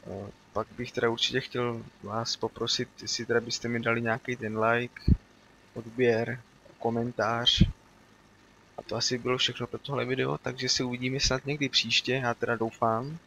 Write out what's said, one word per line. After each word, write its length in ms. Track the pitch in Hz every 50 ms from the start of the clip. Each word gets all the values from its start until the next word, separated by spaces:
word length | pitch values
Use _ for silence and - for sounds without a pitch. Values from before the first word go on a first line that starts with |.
| -
Eh, 240 | 101 95 95 101 107 - - - - -
pak 140 | 101 113 - -
bych 160 | - 120 113 -
teda 180 | - 123 117
určitě 300 | 117 117 - - 123 127
chtěl 420 | 127 - - 123 123 120 117 113 113 - _ - -
vás 340 | 107 104 113 117 - -
poprosit, 520 | - - - - - 117 117 - - 127 - _ - -
jestli 240 | 101 - - 117
teda 140 | 113 120 117
byste 280 | 110 113 - - - 117
mi 120 | 120 117
dali 220 | 117 117 117 117 117
nějaký 340 | 113 113 113 - - 127
ten 220 | 123 110 107 107 110
like, 440 | 110 113 117 117 123 123 - - - - - - - - - - - - - - - - _
odběr, 640 | 123 113 117 113 120 123 120 113 110 117 120 120 127 - - - - _ - - -
komentář. 840 | - 117 117 117 117 123 123 - 107 107 117 117 120 - - - - - - - - - - - - - - _ - - _ - - - - - - - _ -
A 40 | -
to 140 | - -
asi 220 | 113 113 - 127 123
bylo 200 | 120 123 127 127
všechno 280 | - - 123 - 123
pro 120 | - - 113
tohle 260 | - - 139 123 120
video, 340 | 123 131 131 131 135 147 151
takže 300 | _ 127 127 131 127 127
se 160 | - - 139
uvidíme 360 | 123 123 123 123 127 131 131
snad 260 | 131 - 127 131 -
někdy 220 | 135 147 147 143 131
příště, 440 | - - - 113 113 - - - 123
já 220 | 135 127 120 120
teda 220 | - - 110 120
doufám. 600 | 110 113 113 - - 120 113 113 113 123 143 160 165 -